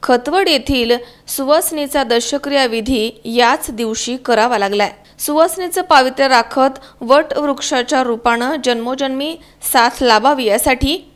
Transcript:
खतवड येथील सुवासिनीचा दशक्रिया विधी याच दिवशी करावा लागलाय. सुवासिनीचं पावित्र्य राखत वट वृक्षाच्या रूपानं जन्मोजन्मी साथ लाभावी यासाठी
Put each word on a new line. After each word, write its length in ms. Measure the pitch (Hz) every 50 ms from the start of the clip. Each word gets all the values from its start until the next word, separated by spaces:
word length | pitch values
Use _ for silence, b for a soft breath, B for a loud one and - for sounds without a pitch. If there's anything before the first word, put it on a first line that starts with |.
| -
खतवड 460 | - 247 240 247 294 294 370 392 370
येथील 440 | 320 269 - - 285 254 233 226 240 247 240 B B B B -
सुवासिनीचा 720 | - - 269 262 294 320 381 - - 302 294 277 - 294 269
दशक्रिया 640 | 226 233 233 240 - - 277 277 285 285 277 269
विधी 440 | 247 220 226 220 226 269 240 214 226 233 - _
याच 420 | 226 226 240 240 233 262 311 - -
दिवशी 460 | 254 214 240 220 220 226 - - 240
करावा 420 | 254 254 - 240 214 214 247 247 214
लागलाय. 320 | 202 196 202 208 208 - - - b b b b
सुवासिनीचं 640 | - - 294 302 320 349 - 381 370 349 349 381 359
पावित्र्य 460 | 359 320 285 262 262 262 262 277 269
राखत 500 | 262 240 233 - - 269 262 277 269 - B B B B
वट 240 | - 233 262 285 320 311 -
वृक्षाच्या 680 | - 294 294 277 254 - - 294 254 247 254 302 269 262
रूपानं 520 | 247 233 226 233 240 233 233 240 254 311 311 247
जन्मोजन्मी 720 | 247 240 233 226 240 254 262 277 269 262 269 277 302 330 330 b b b b - - -
साथ 300 | 269 233 240 240 - 277
लाभावी 420 | 247 226 214 208 269 294 269 254
यासाठी 680 | 214 196 233 - 294 262 247 - 269 302 370 - - _